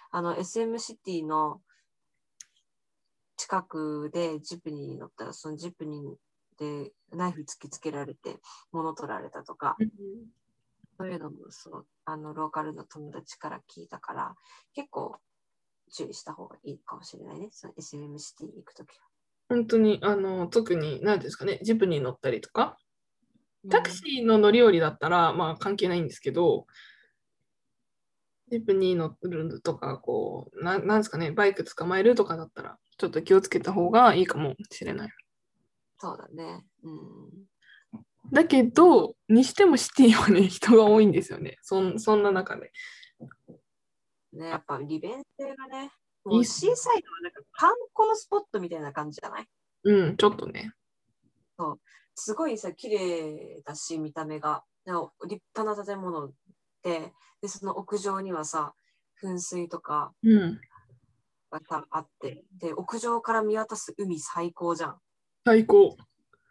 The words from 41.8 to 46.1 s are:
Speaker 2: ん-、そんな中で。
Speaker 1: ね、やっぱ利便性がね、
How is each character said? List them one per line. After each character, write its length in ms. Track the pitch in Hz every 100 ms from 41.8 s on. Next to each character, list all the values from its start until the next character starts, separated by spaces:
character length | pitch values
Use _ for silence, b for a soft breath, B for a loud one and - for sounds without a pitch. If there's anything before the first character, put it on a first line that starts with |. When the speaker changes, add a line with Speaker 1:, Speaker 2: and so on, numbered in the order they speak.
Speaker 2:
ん-、 180 | 185 220
そ 140 | 220
ん 80 | 214
な 80 | 202
中 260 | 190 190 -
で。 160 | - - B B B B - _ - - _ _ _ _ _ _ _
Speaker 1:
ね、 160 | - 165
や 80 | 151
っ 80 | -
ぱ 120 | -
利 220 | 143 156
便 220 | 180 262 - -
性 180 | 277 269
が 100 | 262
ね、 260 | 269 277 _ _